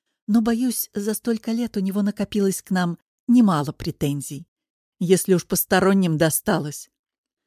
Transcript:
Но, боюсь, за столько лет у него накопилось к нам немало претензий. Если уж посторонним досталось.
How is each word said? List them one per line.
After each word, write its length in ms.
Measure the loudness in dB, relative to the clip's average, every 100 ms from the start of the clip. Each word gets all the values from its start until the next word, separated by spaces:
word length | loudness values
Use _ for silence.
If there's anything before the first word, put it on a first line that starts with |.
| _ _ 0
Но, 140 | 0
боюсь, 500 | 2 0 -2 -4 -8
за 200 | -6 -6
столько 380 | -4 -4 -4 -4
лет 240 | -6 -4 -4
у 40 |
него 220 | -2 -2
накопилось 580 | -2 -2 -4 0 0 -2
к 100 | -2
нам 280 | -2 -2 -4 _ _ 2
немало 440 | 4 6 2 -2
претензий. 760 | -6 -8 -4 -4 -4 -8 -14 -16 _ _ _ _ -6
Если 360 | 0 2 2
уж 120 | 0 0
посторонним 720 | -6 0 2 4 4 2 2
досталось. 720 | 0 0 -2 -2 -4 -12 -18 _ _ _ _ _